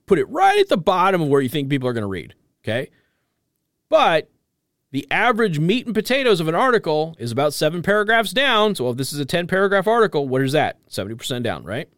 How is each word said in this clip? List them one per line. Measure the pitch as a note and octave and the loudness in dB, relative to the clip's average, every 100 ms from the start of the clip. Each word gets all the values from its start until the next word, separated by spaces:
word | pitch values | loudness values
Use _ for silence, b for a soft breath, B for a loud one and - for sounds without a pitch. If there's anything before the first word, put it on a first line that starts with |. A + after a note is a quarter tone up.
| - | 0
put | - | 0
it | - | 0
right | D#4 G4 G#4 | 2 2 4
at | G4 | 2
the | B3+ | 0
bottom | D#3+ F3+ F#3 F#3 | 0 2 2 2
of | D3+ | 2
where | C#3 | 2
you | B2+ | 2
think | D3+ C#3 | -2 -2
people | C#3 B2 | -2 -2
are | |
gonna | A#2 G2+ | -4 -4
read, | F#2 B1 - _ _ | -8 -10 -20 _ _
okay? | - A#2 D#3 _ _ _ _ _ _ _ _ _ _ | -6 -6 -6 _ _ _ _ _ _ _ _ _ _
But | D#4 A3 D#3+ - _ _ _ _ _ _ | 2 4 2 -2 _ _ _ _ _ _
the | C3 - | -8 -2
average | E3+ A#3 A3+ A3 D3+ | 0 2 2 0 0
meat | E3 A#3+ A#3 | 0 0 -2
and | A3 | -4
potatoes | G#3+ C4 B3+ F3+ | -2 0 2 2
of | D#3+ | 2
an | E3+ | 2
article | C4 A#3 E3+ D3+ D#3+ - | 2 2 0 -2 -4 -6
is | A#2 | -6
about | A#2 B2+ | -2 -2
seven | - D#3 F3 | 0 -2 0
paragraphs | F3 G#3 G#3 A3+ A3+ | 0 0 2 0 0
down. | F#3 C#4 A3 G#3+ F#3+ | 0 0 2 2 0
So | B2 | -4
if | B2 | -4
this | C3 | -6
is | D3 | -6
a | C3+ | -4
ten | E3+ F3 | -4 0
paragraph | F#3+ G3 G3 F#3+ | 0 2 2 2
article, | A#3 G3+ D3+ C#3 | 2 2 0 0
what | B2+ | 0
is | C3+ | 2
that? | D3+ A2 - _ | 0 0 -4 _
Seventy | - G2 A#2 | -8 -8 -8
percent | - B2 | -8 -6
down, | A#2 D#2 | -4 -6
right? | C2+ A2+ - | -8 -10 -10